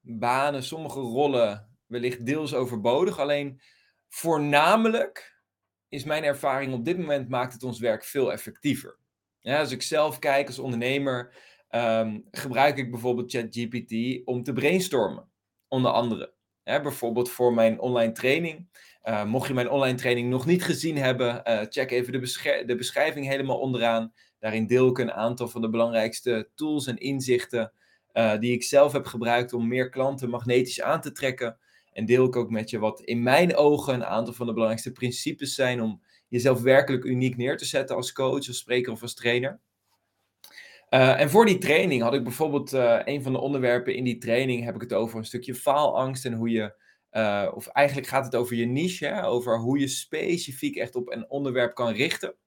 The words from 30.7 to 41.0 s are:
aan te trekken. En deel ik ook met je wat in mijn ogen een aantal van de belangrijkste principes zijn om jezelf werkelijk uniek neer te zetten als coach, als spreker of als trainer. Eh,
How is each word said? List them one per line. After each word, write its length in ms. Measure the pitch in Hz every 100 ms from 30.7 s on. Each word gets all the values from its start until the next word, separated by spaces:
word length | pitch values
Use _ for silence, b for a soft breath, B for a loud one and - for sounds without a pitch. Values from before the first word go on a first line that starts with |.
| -
aan 200 | - 160
te 100 | 147
trekken. 460 | - 135 131 117 113 b b b
En 120 | - 110
deel 200 | 123 127
ik 100 | 123
ook 140 | 107
met 200 | 113 110
je 100 | 110
wat 220 | 107 -
in 220 | - 117
mijn 320 | 120 143 180 -
ogen 380 | 147 147 139
een 120 | 127 -
aantal 280 | 107 120
van 120 | 123 120
de 80 |
belangrijkste 380 | 110 110 113 123
principes 640 | - 123 123 156 - 139 -
zijn 260 | 127 123
om 200 | 113 101 b b b
jezelf 340 | 123 131 120
werkelijk 420 | 123 139 143 127
uniek 340 | - 127 127 117
neer 200 | 123 160
te 80 | -
zetten 300 | 135 135 127
als 160 | 123
coach, 360 | - 131 139 135
als 100 | 120
spreker 340 | - 123 120
of 100 | 110
als 120 | 113
trainer. 460 | - 117 123 131 208 _ _ _ _ _ _ _ _ - B B B B
Eh, 300 | 131